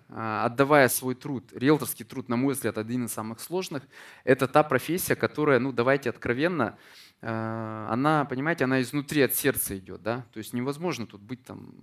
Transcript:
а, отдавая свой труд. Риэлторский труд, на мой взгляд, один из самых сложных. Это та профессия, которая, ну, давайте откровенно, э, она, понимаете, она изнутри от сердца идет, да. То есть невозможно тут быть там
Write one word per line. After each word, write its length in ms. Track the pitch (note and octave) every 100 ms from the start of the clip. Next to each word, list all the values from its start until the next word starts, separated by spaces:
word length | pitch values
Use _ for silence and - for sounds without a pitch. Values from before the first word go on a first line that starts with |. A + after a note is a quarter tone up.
| -
а, 360 | A2+ A2+ G#2+ A2+
отдавая 440 | A#2+ C#3 D3 B2
свой 260 | - B2+ B2+
труд. 380 | C#3+ C3 -
Риэлторский 500 | - C3 D3+ - -
труд, 240 | A2 C3+ A#2
на 60 | A#2+
мой 180 | C#3
взгляд, 240 | C3 A2+ A2
один 280 | A2 B2 A#2
из 80 |
самых 260 | - A2 A2+
сложных. 440 | - F3 F#3 D3 - - - - -
Это 220 | C3 C3
та 160 | D3+
профессия, 520 | D3+ C3 - F3 - C3
которая, 440 | A2+ - D3+ C3
ну, 120 | C3+
давайте 380 | A#2+ A#2+ C#3 A#2+
откровенно, 680 | - B2 A#2+ D#3+ E3+ A2+ - - - - _
э, 640 | A#2 A2+ A2+ A2+ A2 A2 G#2+
она, 360 | A2+ D3 D#3 C3
понимаете, 400 | B2+ D3 E3 C3
она 160 | C3
изнутри 400 | A#2+ D3 C#3 D3+
от 120 | B2+
сердца 440 | - C#3 - - G2
идет, 240 | F#2 F2+
да. 240 | F#2+ A#2+ B2
То 60 | A2
есть 140 | G#2
невозможно 520 | B2 B2+ C#3+ F3 B2+ G#2
тут 140 | G2+
быть 220 | G2+ B2+
там 300 | - G2+ F#2+ F#2